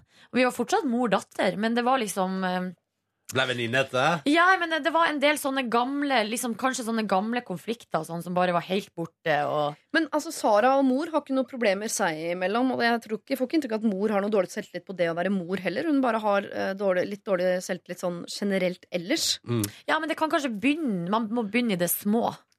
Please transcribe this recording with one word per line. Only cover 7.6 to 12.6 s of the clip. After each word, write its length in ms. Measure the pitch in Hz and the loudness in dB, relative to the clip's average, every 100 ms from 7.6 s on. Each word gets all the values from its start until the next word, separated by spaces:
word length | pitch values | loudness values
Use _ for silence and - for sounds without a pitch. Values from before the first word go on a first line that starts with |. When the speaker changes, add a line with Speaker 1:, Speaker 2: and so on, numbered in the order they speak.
| - 233 - 165 | -6 -8 -4 -6
Speaker 1:
sånn, 200 | 160 170 | -4 -8
som 100 | 175 | -2
bare 220 | 180 180 | 2 2
var 80 | 175 | 2
helt 260 | 170 196 - - | 0 -4 -4 -8
borte, 480 | 165 - 165 147 139 | -10 -4 0 2 2
og 300 | 147 147 151 _ | 0 0 -4 _
Speaker 3:
Men 140 | 311 311 | -2 0
altså, 240 | 302 330 | -2 -4
Sara 460 | - 262 208 254 269 | -2 4 6 6 6
og 60 | 269 | 4
mor 240 | 254 330 | 2 0
har 100 | 302 | -2
ikke 140 | 285 | 0
noen 120 | 262 254 | -2 -2
problemer 420 | 247 220 190 226 | 0 2 2 -2
seg 260 | - 185 156 170 | 0 0 0 -4
imellom, 380 | 180 185 226 | -2 0 2